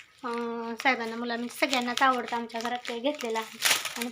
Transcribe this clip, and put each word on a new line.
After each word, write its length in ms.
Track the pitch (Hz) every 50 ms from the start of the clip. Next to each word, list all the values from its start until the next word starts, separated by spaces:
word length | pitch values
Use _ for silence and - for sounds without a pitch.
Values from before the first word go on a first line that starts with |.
| - _ _ - -
अ, 40 | 247 233 233 240 233 233 233 233 233 233 220 -
साहेबांना, 340 | 269 254 233 233 226 226
मुलांना, 300 | 233 240 240 233 233 240 240 - -
सगळ्यांनाच 420 | - 285 262 254 240 240 240 240 277
आवडतं 340 | 262 262 247 226 233 -
आमच्या 240 | 233 233 226 - 233
घरात, 180 | 226 240 240 240
ते 220 | - - 240 233
घेतलेलं 380 | 226 277 294 285 - 233 226 226
आहे. 200 | 220 - - 226 - - - - - - - -
आणि 100 | 233 247